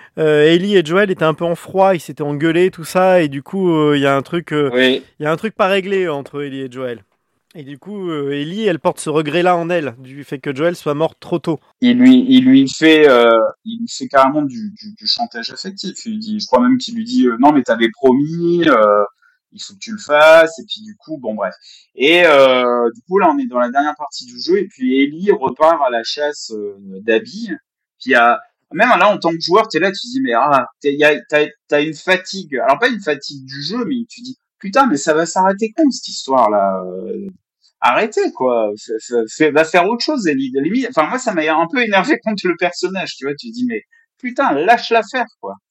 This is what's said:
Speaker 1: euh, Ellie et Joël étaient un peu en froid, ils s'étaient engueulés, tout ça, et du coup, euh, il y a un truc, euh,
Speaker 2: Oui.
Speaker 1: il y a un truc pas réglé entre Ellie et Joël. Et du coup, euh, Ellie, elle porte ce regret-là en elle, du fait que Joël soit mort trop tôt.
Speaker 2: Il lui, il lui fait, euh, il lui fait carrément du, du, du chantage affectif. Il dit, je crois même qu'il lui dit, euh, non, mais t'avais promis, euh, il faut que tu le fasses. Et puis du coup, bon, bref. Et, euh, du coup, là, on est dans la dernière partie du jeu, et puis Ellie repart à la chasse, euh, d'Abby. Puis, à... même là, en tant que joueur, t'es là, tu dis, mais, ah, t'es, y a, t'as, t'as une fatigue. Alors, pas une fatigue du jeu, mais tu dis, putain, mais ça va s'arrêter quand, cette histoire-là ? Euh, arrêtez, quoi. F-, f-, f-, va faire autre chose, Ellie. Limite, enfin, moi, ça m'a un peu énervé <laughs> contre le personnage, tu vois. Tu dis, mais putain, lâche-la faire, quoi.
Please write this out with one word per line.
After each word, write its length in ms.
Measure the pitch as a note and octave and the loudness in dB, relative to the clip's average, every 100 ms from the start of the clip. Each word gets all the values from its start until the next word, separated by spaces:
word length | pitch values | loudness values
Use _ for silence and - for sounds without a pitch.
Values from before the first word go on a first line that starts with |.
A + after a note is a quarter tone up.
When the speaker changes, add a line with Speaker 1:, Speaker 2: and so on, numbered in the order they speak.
| - - | -14 -2
Speaker 1:
euh, 280 | D#3 D3+ D3+ | 0 4 4
Ellie 320 | E3+ G3 G3 | 4 2 0
et 80 | D3+ | 2
Joël 260 | F3+ G#3 | 0 0
étaient 140 | F3+ D#3+ | 0 -2
un 80 | D#3 | 0
peu 80 | E3+ | -4
en 100 | E3+ | -6
froid, 380 | - F#3+ F#3+ | -4 2 2
ils 60 | F#3 | 2
s'étaient 240 | - C#3 | -4 -10
engueulés, 480 | D3 C#3+ E3 D#3+ F#3 | -8 -2 0 2 0
tout 140 | F3+ D#3 | -2 -4
ça, 360 | F#3 F#3 F#3 | 0 4 4
et 60 | D3+ | 2
du 160 | C#3 | -4
coup, 260 | - G3 F3+ D#3+ | -8 -4 0 2
euh, 220 | D3+ C#3+ | 2 2
il 40 | |
y 60 | C#3 | 2
a 80 | C#3 | 0
un 60 | |
truc, 320 | B2+ E3+ D#3+ | -2 -8 -6
euh, 180 | D3+ C#3+ | -4 -2
Speaker 2:
Oui. 300 | B2 C3 C3 - - | 2 2 0 -6 -8
Speaker 1:
il 40 | |
y 20 | D3 | -4
a 60 | |
un 40 | D#3+ | -4
truc 200 | G#3+ - | -4 -2
pas 120 | G3 | 0
réglé 400 | G3 F#3+ G3 F3+ | 0 -2 -2 -2
entre 340 | C#3+ B2+ C#3+ | -6 -8 -12
Ellie 200 | C#3+ C3+ | -10 -10
et 100 | C3 | -12
Joël. 320 | B2 B2+ A#2 _ _ _ _ _ F3 | -10 -10 -12 _ _ _ _ _ -20
Et 80 | |
du 160 | C3+ C#3+ | -20 -18
coup, 300 | F#3 G#3 F3+ | -16 -12 -8
euh, 200 | D3+ C#3 | -6 -6
Ellie, 340 | C#3+ D3 G3 A3 | -6 -6 -4 -2
elle 100 | E3 | 0
porte 220 | F3+ - | -2 -2
ce 100 | - | -2
regret-là 460 | D3+ D3+ D#3+ F3+ F3 | -2 0 0 2 2
en 120 | E3 | 0
elle, 260 | F3 C#3 A#2 | -2 -4 -8
du 240 | B2+ C#3 | -16 -20
fait 140 | C#3 C#3+ | -14 -10
que 180 | D3 C3+ | -8 -2
Joël 200 | E3 F3 | -2 -2
soit 180 | D#3+ | -4
mort 240 | D3 D#3+ - | -2 -2 -4
trop 220 | - F3 | -8 -6
tôt. 200 | - D#3+ _ _ | -4 -6 _ _
Speaker 2:
Il 160 | B2 B2 | 2 6
lui, 260 | B2+ B2+ C3+ | 8 8 6
il 160 | B2+ C3 | 4 6
lui 220 | C3+ C3+ | 6 4
fait, 400 | - D#3+ D#3 D3 | 2 4 6 6
euh, 220 | B2 A#2 A2+ G#2+ - | 6 6 4 2 -4
il 160 | A2 A#2 | -12 -10
lui 80 | A#2 | -10
fait 200 | - C3 | -10 -2
carrément 360 | C#3 C3+ D3+ | 2 4 2
du, 280 | C#3+ A#2+ G#2+ G#2+ | -4 -6 -12 -14
du, 140 | G#2+ D3+ | -20 -12
du 120 | G#2+ | -6
chantage 420 | - - - - | -4 -6 -10 -12
affectif. 540 | C3 F#3+ G3 G3 - A#2 | -12 -14 -10 -12 -10 -10
Il 140 | G#2+ | -10
dit, 200 | A2 G#2+ | -6 -8
je 60 | - | 0
crois 140 | B2+ | 2
même 180 | B2 B2+ | 2 0
qu'il 160 | A#2+ A#2 | -2 -8
lui 80 | A2+ | -4
dit, 200 | B2+ B2 | 0 0
euh, 120 | A#2 | 2
non, 140 | C#3 | 2
mais 100 | D3 | 4
t'avais 260 | B2 A#2 A2+ | 0 0 -2
promis, 800 | - C3+ B2+ D3+ E3+ E3+ F3 D#3+ | 0 2 2 0 -2 -2 0 2
euh, 360 | A#2+ G#2 G#2 G2+ _ _ _ _ | 4 4 2 0 _ _ _ _
il 80 | G#2+ | -20
faut 100 | - | -20
que 60 | - | -18
tu 120 | - | -14
le 60 | G#2+ | -12
fasses. 600 | - D3 D#3 D#3+ D#3+ D#3 | -2 4 8 8 6 0
Et 60 | A#2 | -14
puis 140 | - | -16
du 120 | G#2+ G#2 | -16 -20
coup, 200 | - D#3 | -14 -10
bon, 140 | A#2 | -8
bref. 200 | G#2+ F#2+ - _ - _ - | -6 -6 -8 _ -20 _ -2
Et, 280 | C#3 F3 E3+ | 2 4 6
euh, 640 | C#3 C3+ B2+ B2 A#2+ A#2+ | 6 6 4 0 0 -2
du 80 | - - | -4 -4
coup, 100 | F#3+ | 0
là, 140 | F3+ | 2
on 60 | C#3+ | 0
est 80 | B2+ | -2
dans 120 | B2 | -2
la 100 | B2 | 0
dernière 240 | C3+ D3 D3 | 0 -2 -4
partie 280 | C#3+ - B2 | -10 -14 -18
du 140 | B2 | -10
jeu, 200 | B2+ G3+ | -2 -2
et 80 | - | -2
puis 340 | - B2+ C3 | -6 -2 0
Ellie 300 | C#3+ D#3 G3+ | 0 -2 -2
repart 500 | E3 C3 B2 D#3 E3 | -2 -2 2 2 2
à 60 | C3+ | 0
la 140 | A#2 | -2
chasse, 480 | A2 - D3 D3 - | -6 -6 -6 -6 -12
euh, 220 | A2 G#2 G2 G2 F#2+ | -10 -10 -12 -16 -10
d'Abby. 480 | A2 A2 - F#3+ A3+ D#3 _ _ _ _ | -2 -2 -2 -10 -12 -12 _ _ _ _
Puis, 100 | B2+ | -2
à... 260 | B2 A#2 A#2 - _ _ | 2 2 2 -6 _ _
même 180 | D#3+ B3 F#3 | -2 2 4
là, 100 | G3+ | 2
en 80 | G3+ | 2
tant 140 | E3+ | -2
que 80 | E3 | -4
joueur, 260 | D#3 F3+ - | 0 0 2
t'es 120 | D#3 | -2
là, 100 | F#3+ | -2
tu 140 | G3 B3 | -4 -8
dis, 100 | C3+ | -6
mais, 120 | C3 A#2 | -2 0
ah, 320 | D3 C#3 A#2+ - | 2 2 0 -6
t'es, 120 | C#3+ | -4
y 120 | C#3+ D3 | 2 2
a, 100 | C#3 - | 2 0
t'as, 180 | D3+ D3+ - - | -2 -2 -6 -4
t'as 120 | D3 | -2
une 140 | D#3 D3+ | -2 -4
fatigue. 600 | - F#3 - F#3+ D#3+ C3 | -2 -2 -4 -12 -8 -2
Alors, 200 | A#2+ C#3+ | 0 0
pas 120 | B3+ | 0
une 120 | A3 | -4
fatigue 440 | D#3 C#3+ - C#3+ C3 | -4 -6 -8 -18 -18
du 180 | C#3 | -14
jeu, 200 | D3 A#3 G#3+ | -10 -8 -6
mais 200 | B2 A#2 | -6 -8
tu 140 | - | -14
dis, 160 | B3 B3+ _ _ | -18 -18 _ _
putain, 260 | G3 A#3 C4 | -4 0 0
mais 120 | C#3+ | 0
ça 180 | - D#3 | 0 -2
va 100 | E3 | -2
s'arrêter 460 | F#3+ F#3+ G3 A3 - | 0 0 0 -4 0
quand, 140 | D4+ | 0
cette 200 | - - | -2 -8
histoire-là ? 760 | - - C3 G#2+ G#2 G2 F#2+ F#2 | -12 -2 0 2 2 0 -2 -8
Euh, 420 | F#2 G2 G2 G2 - _ _ _ _ | -10 -10 -10 -12 -18 _ _ _ _
arrêtez, 520 | A#2+ C3+ A3+ - F#4+ - | 0 0 0 -2 -4 -2
quoi. 360 | B2+ A#2+ G#2+ | -2 0 -2
F-, 180 | G#2+ - A2+ | -4 -10 -10
f-, 260 | - A#2+ A2+ | -6 -4 -4
f-, 240 | - D#3 | 0 2
va 100 | C#3+ | 2
faire 240 | D#3+ F3+ F3 | 2 2 2
autre 160 | A#3 | -2
chose, 220 | - D4+ F3+ | -4 -4 -2
Ellie. 240 | C3+ C3+ C3+ | -2 -2 -4
Limite, 320 | D3 A#3+ B3 | -2 -2 -2
enfin, 180 | D#3+ D#3 | -2 -2
moi, 120 | B3 | -2
ça 120 | A#3 | -4
m'a 100 | F3+ D#3 D#3 | -2 0 0
un 120 | E4 | 0
peu 100 | C4 | -2
énervé 340 | A3+ G3 F#3 - | 0 0 0 -2
<laughs> 40 | |
contre 240 | - G#3 F3+ | -4 -4 -4
le 80 | E3 | -2
personnage, 580 | F3 - F3+ F#3+ D#3 - | -4 -4 -6 -6 -10 -10
tu 80 | C3+ | -10
vois. 100 | C#3+ | -10
Tu 120 | - | -12
dis, 140 | - B2+ | -8 -6
mais 160 | A2 - _ _ _ | -6 -12 _ _ _
putain, 360 | B3+ B3 C#4 | -8 -2 0
lâche-la 480 | - A3+ A#3 - A#3 G#3+ | 0 2 0 2 -2 -2
faire, 180 | B3+ A3+ _ | -6 -8 _
quoi. 140 | - G3 _ | -16 -16 _